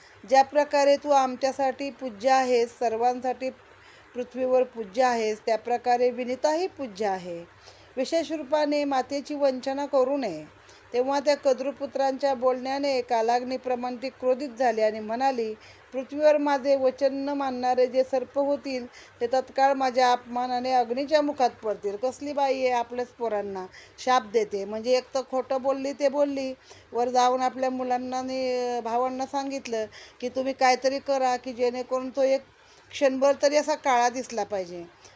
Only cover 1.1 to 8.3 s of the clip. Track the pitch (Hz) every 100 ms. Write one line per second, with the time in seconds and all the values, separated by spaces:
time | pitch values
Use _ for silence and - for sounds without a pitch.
1.1 | 277 254 254 269 262 269 254 277 240 262
2.1 | 202 254 262 254 240 240 - 233 220 247
3.1 | 247 254 247 262 262 - - - - -
4.1 | 240 247 247 254 254 254 226 202 202 254
5.1 | 233 220 214 - 214 233 240 247 240 247
6.1 | 240 247 247 302 320 370 - 262 190 214
7.1 | 190 175 170 170 - - - - 247 254
8.1 | 330 277